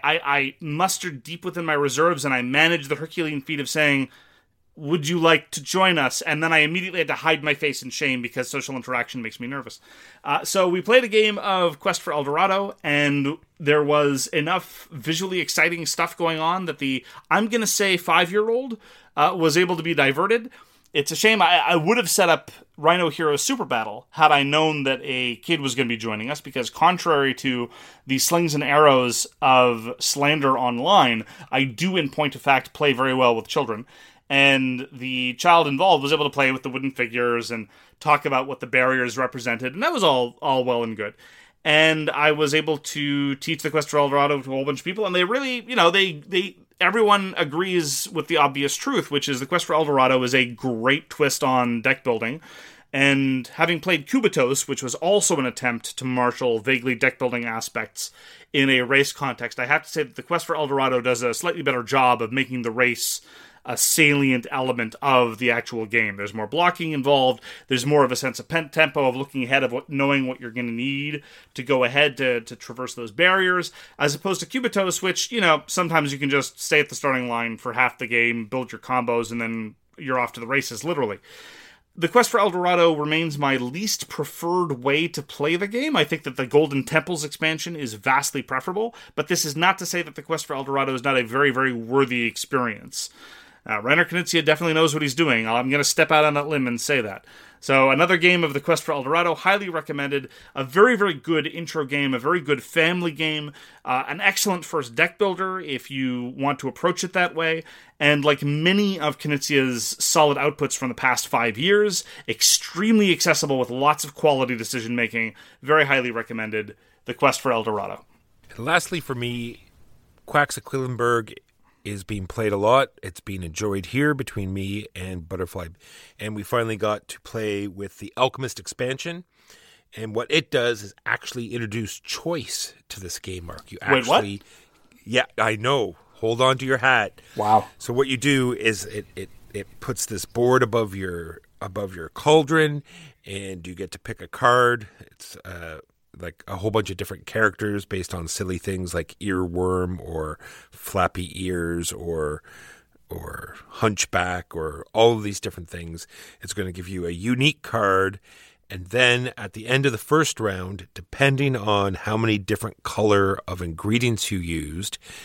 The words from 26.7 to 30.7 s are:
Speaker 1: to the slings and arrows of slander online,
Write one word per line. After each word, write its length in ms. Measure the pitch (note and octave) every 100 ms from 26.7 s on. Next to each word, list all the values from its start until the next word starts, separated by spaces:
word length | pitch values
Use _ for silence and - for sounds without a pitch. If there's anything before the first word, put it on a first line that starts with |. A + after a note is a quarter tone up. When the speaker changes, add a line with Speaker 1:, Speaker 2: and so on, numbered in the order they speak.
| - E3 F3+ F3 D3 C3+
Speaker 1:
to 360 | B2 C3+ B2 A#2+ - - -
the 140 | - C3+
slings 340 | - E3+ E3+
and 120 | D3
arrows 640 | C#3+ D3 D3+ C3 B2 A2+ - _
of 540 | C#3 B2+ B2 A#2 A2+ -
slander 580 | - C#3+ C#3+ D#3 C#3 B2+
online, 640 | B2